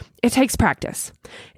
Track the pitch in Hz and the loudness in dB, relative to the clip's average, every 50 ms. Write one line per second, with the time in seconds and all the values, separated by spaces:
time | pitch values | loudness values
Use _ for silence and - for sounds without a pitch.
0 | - - _ _ - 240 - 269 262 220 - - - 170 139 - - - - - | -20 -20 _ _ 0 0 2 2 2 2 2 2 2 2 2 0 -4 -8 -8 -10
1 | - - - _ _ - - - - - _ | -12 -12 -14 _ _ -20 -20 -20 -20 -20 _